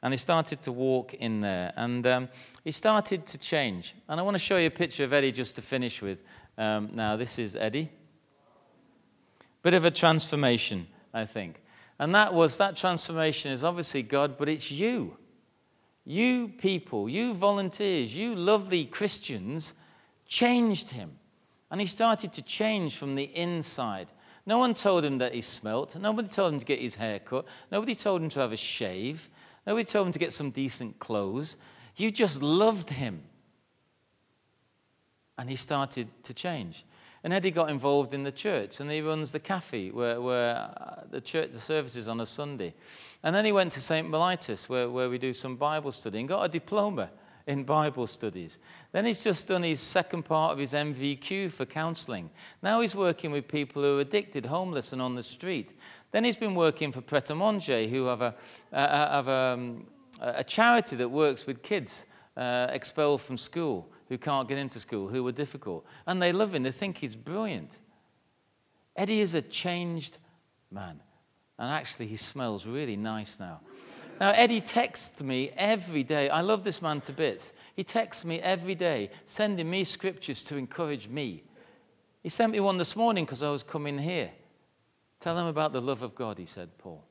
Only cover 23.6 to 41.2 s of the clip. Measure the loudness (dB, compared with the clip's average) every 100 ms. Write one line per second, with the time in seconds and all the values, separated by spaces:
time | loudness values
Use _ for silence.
23.6 | -2 -4 -4 -4 -10 -16 -20 -18 0 4
24.6 | 4 4 4 6 4 2 0 -2 -4 -4
25.6 | -2 -2 -4 -4 -2 0 -2 2 2 2
26.6 | 0 -2 -2 -4 -4 -4 -4 -6 -6 -14
27.6 | -4 -2 -2 0 2 2 0 0 0 0
28.6 | -4 -4 -4 -4 -6 -6 -14 -20 -20 -12
29.6 | -2 0 2 2 2 0 0 0 -2 -2
30.6 | -4 -4 -8 -12 -4 -2 0 -2 -4 -8
31.6 | -14 -20 -20 -2 -2 4 2 4 4 6
32.6 | 6 4 -4 -4 -4 -6 -14 _ _ _
33.6 | _ _ _ _ _ _ _ _ _ _
34.6 | _ _ _ _ _ _ _ -12 -6 -2
35.6 | 0 0 0 -4 -8 -10 -14 -8 -6 -4
36.6 | -8 -12 -20 -20 -20 -8 0 2 2 2
37.6 | 2 2 4 4 4 -2 -6 -4 -2 0
38.6 | -2 -6 -4 -2 0 -2 -2 -6 -4 -4
39.6 | -4 -6 -6 -2 -2 0 0 2 2 0
40.6 | -4 -10 -14 -14 -10 -10